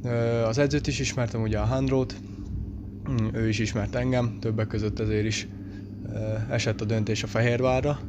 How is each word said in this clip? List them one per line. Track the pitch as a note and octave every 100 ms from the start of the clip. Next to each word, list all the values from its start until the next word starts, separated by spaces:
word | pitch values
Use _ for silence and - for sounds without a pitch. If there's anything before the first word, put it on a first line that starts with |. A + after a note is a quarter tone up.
Ö, | A#2+ A#2 A#2 A#2
az | A2+ A2+
edzőt | C#3+ D3 -
is | B2+
ismertem, | B2+ - A#2 A#2
ugye | A2 G#2+
a | G#2+
Handrót. | C3 C3+ C3 B2+ - - - - - - - - - -
Mm, | B2+ A2
ő | A2+ A2+
is | G#2+
ismert | G#2+ A#2 G2+ B2+
engem, | B2+ B2+ A#2+ G2+
többek | A2+ A2 A2
között | A2 G#2+ G2
ezért | A2 G#2+ G#2+
is, | G#2 - - - - - - -
ö, | A2+ G#2+ A2 A2
esett | B2+ A2+ G#2+
a | G#2+
döntés | A2+ G#2 G#2+
a | G#2+
Fehérvárra. | G#2+ A#2+ A#2+ B2+ B2+ C#3+ C#3+